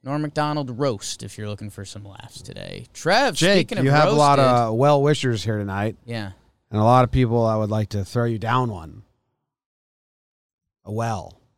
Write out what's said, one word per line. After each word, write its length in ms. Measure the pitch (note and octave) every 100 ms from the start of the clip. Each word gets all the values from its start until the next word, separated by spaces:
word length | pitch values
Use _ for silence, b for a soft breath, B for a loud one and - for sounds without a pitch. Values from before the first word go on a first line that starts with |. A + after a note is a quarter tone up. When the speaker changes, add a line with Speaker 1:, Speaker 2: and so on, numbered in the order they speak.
Speaker 1:
Norm 180 | C3 D3
Macdonald 560 | D3+ D3+ D3+ D3+ C3 A#2
roast 460 | C#3+ G#2 - -
if 120 | - -
you're 120 | G#2
looking 220 | G#2 G#2
for 140 | G2+
some 200 | G2 G#2
laughs 360 | G2+ G2 - -
today. 460 | - G1+ G1+ G1+ -
Trev, 400 | - D#3 G#3+ C4+
Speaker 2:
Jake, 340 | D#3 F3 G3 -
Speaker 1:
speaking 100 | G#3+
of 60 |
Speaker 2:
you 60 | C3+
have 180 | C#3+ E3+
a 40 |
lot 260 | D3 C#3+ C#3
Speaker 1:
roasted 160 | C3
Speaker 2:
of 200 | B2 A2+ A2+
well-wishers 680 | C#3+ C#3+ C#3+ D3 C3 A2+
here 160 | A2 G#2+
tonight. 380 | G2+ G2 A2 G2
Speaker 1:
Yeah. 260 | A#2 A#2 G2+ - _ _ _
Speaker 2:
And 100 | G#2+
a 40 |
lot 180 | A2 B2+
of 80 | B2
people 340 | C3 A#2+ A#2
I 120 | A2+ A2
would 120 | G#2
like 200 | G#2+ G#2
to 140 | G#2
throw 220 | F#2+ B2 A#2+
you 120 | A2
down 320 | A2+ B2+ B2
one. 320 | F#2+ D#2+ G#2 _ _ _ _ _ _ _ _ _ _ _ _ _ _ _ _ _ _
A 80 | -
well. 480 | G#2+ A#2 G2+ G1+ _ _